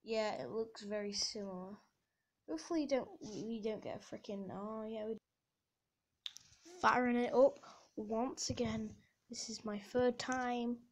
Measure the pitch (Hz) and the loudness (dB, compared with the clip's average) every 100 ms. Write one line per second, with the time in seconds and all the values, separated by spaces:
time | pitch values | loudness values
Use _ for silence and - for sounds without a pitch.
0 | 214 220 214 - 120 220 226 220 208 214 | 0 0 2 -2 -4 -4 -4 -8 -6 -4
1 | 208 202 - 220 196 180 185 208 _ _ | -2 -2 -2 -4 -6 -8 -10 -14 _ _
2 | _ _ _ _ - 320 - 330 285 262 | _ _ _ _ -8 -8 0 0 4 0
3 | 226 - 233 208 214 226 214 214 - 202 | 0 -10 -8 -6 -4 -2 -2 -4 -6 -8
4 | - 220 226 196 190 190 208 220 220 220 | -8 -12 -8 -8 -6 -6 -6 -6 -6 -4
5 | 214 214 _ _ _ _ _ _ _ _ | -4 -6 _ _ _ _ _ _ _ _
6 | _ _ - - - - 330 359 220 240 | _ _ -10 -10 -20 -20 -20 4 6 6
7 | 247 240 240 240 277 - - - - - | 6 4 4 8 8 6 -18 -20 -14 -10
8 | 214 220 170 - - 247 233 220 214 - | -2 0 0 -2 -4 0 0 0 -4 -8
9 | - _ _ 233 - 220 214 208 - 247 | -20 _ _ -10 -8 -6 -4 -6 0 4
10 | 247 247 - 254 247 240 240 240 - | 4 2 -2 0 0 0 0 -2 -8